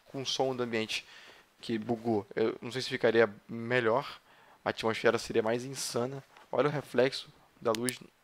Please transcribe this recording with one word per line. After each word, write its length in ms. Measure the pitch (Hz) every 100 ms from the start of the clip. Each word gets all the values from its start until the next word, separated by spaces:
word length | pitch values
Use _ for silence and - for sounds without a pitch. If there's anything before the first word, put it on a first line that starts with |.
| -
com 160 | 139
o 40 | 123
som 300 | - 135 123
do 60 |
ambiente 440 | 123 113 110 - - - - - _ _
que 160 | - 110
bugou, 480 | 110 113 117 107 - -
eu 200 | 113 -
não 100 | 120
sei 100 | 127
se 80 | -
ficaria 440 | 131 117 113 110 104 -
melhor. 720 | 117 117 127 113 120 143 - _ - - -
A 60 | 107
atmosfera 480 | - 113 107 117 113
seria 240 | - 113
mais 220 | 110 120
insana. 600 | 131 135 - 120 123 139 - - -
Olha 160 | - 143
o 40 |
reflexo 580 | 143 - 120 131 - - - _ _
da 120 | 117
luz 260 | 113 123 - - _